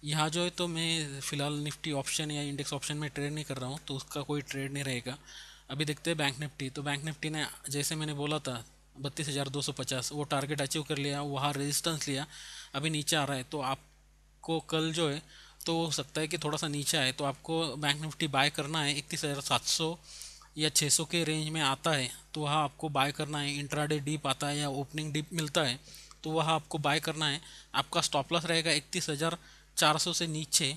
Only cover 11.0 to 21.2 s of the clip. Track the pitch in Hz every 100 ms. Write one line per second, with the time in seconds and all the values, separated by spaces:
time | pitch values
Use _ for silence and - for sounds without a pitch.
11 | 143 139 147 139 143 139 143 143 - 160
12 | - 135 147 - - - - 135 156 156
13 | 143 160 139 139 127 151 131 135 - _
14 | _ _ - _ - 165 - 160 160 160
15 | 160 143 - - - - - 165 165 143
16 | 135 - 156 165 151 151 165 147 139 160
17 | 131 131 143 135 - 165 165 131 151 143
18 | 156 - 160 139 143 - 143 160 143 147
19 | - 165 151 139 - 127 - - 160 165
20 | - - - - - - 151 143 147 -
21 | 156 170